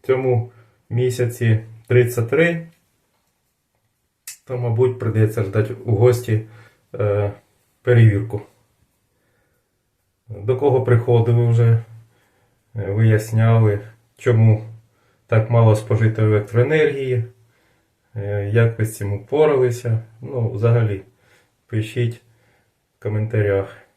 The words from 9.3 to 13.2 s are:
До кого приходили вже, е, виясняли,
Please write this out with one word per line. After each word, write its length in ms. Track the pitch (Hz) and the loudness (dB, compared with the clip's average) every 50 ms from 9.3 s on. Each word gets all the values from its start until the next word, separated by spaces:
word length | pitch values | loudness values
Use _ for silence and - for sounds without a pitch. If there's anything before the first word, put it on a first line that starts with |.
| _ _ _ _ _ _ _ _ _ _ _ _ _ _ _ _ _ _ _ | _ _ _ _ _ _ _ _ _ _ _ _ _ _ _ _ _ _ _
До 300 | _ 110 - 95 113 127 | _ -18 -12 -4 -4 -4
кого 240 | 117 143 143 127 131 | 0 0 2 2 2
приходили 680 | - - 117 113 - - 120 117 107 120 117 120 120 | 2 2 2 2 4 2 2 2 2 2 2 2 2
вже, 360 | 117 117 117 117 117 113 113 - - - - - _ _ _ _ _ _ _ _ _ _ _ _ _ _ | 2 2 2 4 4 2 2 0 -6 -20 -20 -20 _ _ _ _ _ _ _ _ _ _ _ _ _ _
е, 160 | 110 101 95 | -8 -6 -4
виясняли, 880 | 98 107 113 110 110 104 | -2 2 2 2 2 2